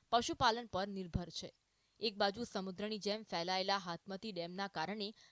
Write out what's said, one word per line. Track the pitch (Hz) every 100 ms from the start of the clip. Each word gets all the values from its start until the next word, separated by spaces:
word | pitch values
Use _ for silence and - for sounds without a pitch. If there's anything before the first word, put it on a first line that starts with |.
| _
પશુપાલન | 233 233 330 240 226 233
પર | 180 202
નિર્ભર | 196 180 185 170
છે. | - 180 - _ _ _ _
એક | 233 196
બાજુ | 202 202
સમુદ્રની | 240 208 190 180 208 220
જેમ | 202 214
ફેલાયેલા | 220 175 170 185 190 196
હાથમતી | 180 170 - 190 220
ડેમના | 180 170 180 196
કારણે | - 160 214 202 226 -